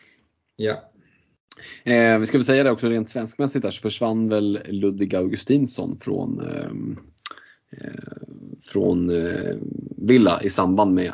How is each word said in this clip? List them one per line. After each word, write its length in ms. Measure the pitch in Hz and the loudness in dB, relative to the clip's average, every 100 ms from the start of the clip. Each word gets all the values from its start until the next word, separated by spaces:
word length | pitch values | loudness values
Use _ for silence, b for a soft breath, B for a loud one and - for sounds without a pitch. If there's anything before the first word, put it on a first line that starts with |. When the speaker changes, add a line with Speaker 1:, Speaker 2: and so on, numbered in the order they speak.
| b b _ _ _ - | b b _ _ _ -6
Speaker 1:
Ja. 340 | 107 110 - _ _ _ _ _ _ - B B | -6 -6 -10 _ _ _ _ _ _ -20 B B
Speaker 2:
Eh, 360 | - 120 117 110 | 2 4 6 4
vi 60 | 110 | 2
ska 120 | 139 | 2
väl 80 | 120 | 4
säga 180 | 135 | 4
det 80 | 135 | 4
också 180 | 113 120 | 2 0
rent 200 | 113 107 | 0 -2
svenskmässigt 540 | 123 120 - 143 139 | -6 -8 -4 -2 -2
där, 80 | 101 | -4
så 100 | - | -4
försvann 480 | 107 - 117 113 110 | -6 -2 -2 0 0
väl 300 | 107 104 98 - | 2 0 -2 -4
Ludvig 480 | 101 101 98 95 92 | -2 -2 0 -2 0
Augustinsson 840 | 92 104 - 143 127 - - - | 0 -2 0 2 2 -2 -8 -8
från, 420 | - 50 50 50 | -6 -4 -4 -6
ehm, 600 | 50 50 50 - 55 - - _ - B B B _ - | -6 -8 -8 -8 -8 -10 -16 _ -14 B B B _ -18
eh, 500 | - - - - - 50 - - | -14 -14 -14 -16 -18 -18 -18 -20
från, 480 | - 101 95 90 87 | -6 0 2 2 0
eh, 460 | 85 85 85 - - - - - - | 0 -2 -4 -6 -6 -8 -10 -12 -6
Villa 420 | 104 127 98 85 | 4 6 6 4
i 60 | 101 | 0
samband 440 | - 90 98 101 | 0 2 4 4
med 180 | 90 90 | 4 0